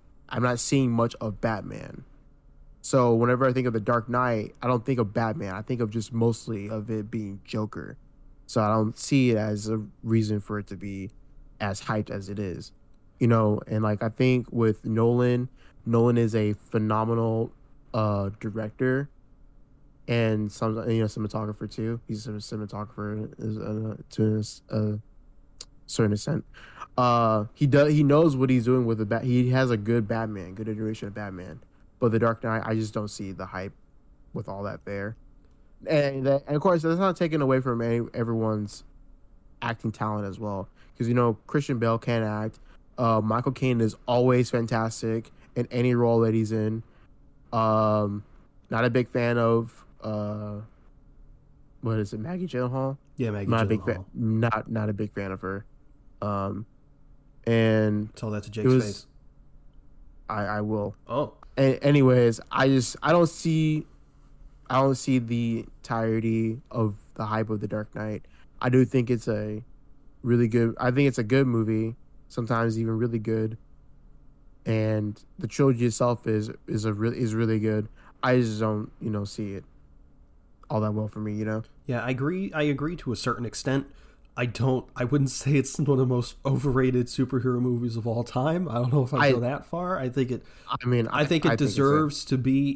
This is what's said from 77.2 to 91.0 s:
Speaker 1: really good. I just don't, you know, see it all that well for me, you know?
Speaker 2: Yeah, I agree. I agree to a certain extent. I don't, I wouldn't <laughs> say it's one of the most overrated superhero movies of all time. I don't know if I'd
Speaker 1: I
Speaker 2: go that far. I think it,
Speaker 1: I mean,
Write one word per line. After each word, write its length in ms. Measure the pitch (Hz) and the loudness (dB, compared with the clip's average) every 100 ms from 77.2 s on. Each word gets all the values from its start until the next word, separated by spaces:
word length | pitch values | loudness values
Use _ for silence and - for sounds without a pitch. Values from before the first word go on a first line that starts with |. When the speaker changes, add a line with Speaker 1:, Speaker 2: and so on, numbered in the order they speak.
| 117 | -2
Speaker 1:
really 240 | 110 113 110 | 0 0 0
good. 300 | 107 107 107 - - - | 0 0 -4 -10 -20 -4
I 140 | 127 127 | 2 4
just 240 | 117 107 | 2 0
don't, 300 | 110 107 107 - | -2 -2 -6 -8
you 100 | 117 | -6
know, 140 | 104 | -4
see 300 | 101 - 104 | -4 -8 -8
it 100 | 98 - - - - - - - - _ - - | -10 -14 -20 -20 -20 -20 -20 -20 -20 _ -20 -4
all 120 | 110 | -2
that 120 | 107 | 0
well 160 | 107 107 | -2 -4
for 120 | 104 | -6
me, 120 | 107 | -6
you 120 | 104 107 | -4 -4
know? 160 | 110 113 - - | -4 -8 -12 -6
Speaker 2:
Yeah, 160 | 120 | -4
I 80 | 117 | -4
agree. 420 | 127 139 185 196 | -2 -2 -2 -4
I 100 | 160 | -2
agree 340 | 151 135 147 175 | 0 0 -4 -6
to 160 | - | -6
a 40 | 110 | -4
certain 300 | 131 117 117 | -2 -4 -6
extent. 400 | - - 135 135 - - - - - | -6 -2 -2 -2 -12 -20 -20 -12 -6
I 80 | 123 | -4
don't, 400 | 107 127 127 - | 0 0 0 -2
I 100 | - | -4
wouldn't 260 | 127 143 131 | 0 2 0
<laughs> 0 | |
say 220 | - 135 | -2 0
it's 240 | 143 127 - | 2 2 0
one 100 | 143 | 2
of 80 | 135 | 2
the 80 | 131 | 2
most 280 | 123 123 - | 0 -2 -4
overrated 640 | 135 131 135 127 131 123 123 | -2 0 2 2 2 2 0
superhero 540 | - 127 127 127 123 | -2 -2 0 0 0
movies 340 | 127 120 120 113 | 0 0 -2 -4
of 100 | 113 | -4
all 180 | 113 | -4
time. 440 | 120 127 139 175 175 | -2 -2 0 -2 -2
I 60 | |
don't 180 | 117 123 | -2 0
know 120 | 143 | 2
if 100 | 123 | 2
I'd 60 | 156 147 | 2 4
Speaker 1:
I 40 | |
Speaker 2:
go 80 | 123 | 4
that 240 | 120 143 | 0 -4
far. 340 | - 170 180 180 | -6 -6 -4 -4
I 120 | 127 | -2
think 200 | 131 120 | -2 -2
it, 120 | 113 - - - | -4 -10 -16 -10
Speaker 1:
I 160 | 127 123 | -4 0
mean, 220 | 123 | 0